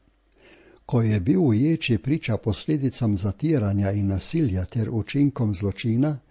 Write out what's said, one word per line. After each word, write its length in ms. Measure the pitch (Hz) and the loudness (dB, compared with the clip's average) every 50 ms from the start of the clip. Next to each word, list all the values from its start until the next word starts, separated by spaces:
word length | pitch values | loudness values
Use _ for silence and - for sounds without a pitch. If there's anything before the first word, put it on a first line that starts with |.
| _ _ _ _ _ _ _ _ - - - - - - - _ _ | _ _ _ _ _ _ _ _ -20 -20 -20 -20 -20 -20 -20 _ _
ko 160 | - - 120 | -2 0 2
je 180 | 113 107 107 101 | 2 2 2 2
bil 280 | 87 123 185 185 165 127 | 2 2 2 2 4 2
v 60 | 107 | 4
ječi 440 | 110 139 160 165 160 - - 117 104 | 4 2 2 2 0 0 0 -2 0
priča 380 | - 131 156 - - - 107 | 0 -2 -2 -2 -2 -2 -4
posledicam 800 | - - 110 98 - - - 156 147 135 123 - - 123 107 101 | -2 -2 -4 -4 -2 -2 -2 -2 0 0 -2 -2 -2 0 0 0
zatiranja 760 | 90 104 101 98 - 147 165 156 131 107 98 101 101 101 95 | 0 -2 -4 -4 -2 0 0 0 2 2 0 0 0 0 0
in 140 | 98 104 98 | 0 0 0
nasilja 580 | 98 98 92 - - - 165 151 113 92 92 90 | 0 0 -2 -4 -2 -2 0 0 0 0 -2 -4
ter 260 | - - 117 110 - | -2 -2 -2 -2 -2
učinkom 640 | 113 110 98 - - 139 143 139 127 - 120 104 98 | -2 -4 -4 -2 0 2 2 2 2 0 -2 -2 0
zločina, 640 | 90 101 98 92 - - 113 113 120 143 151 147 127 - _ | 0 -2 -4 -4 -2 -2 0 2 2 2 0 0 -4 -8 _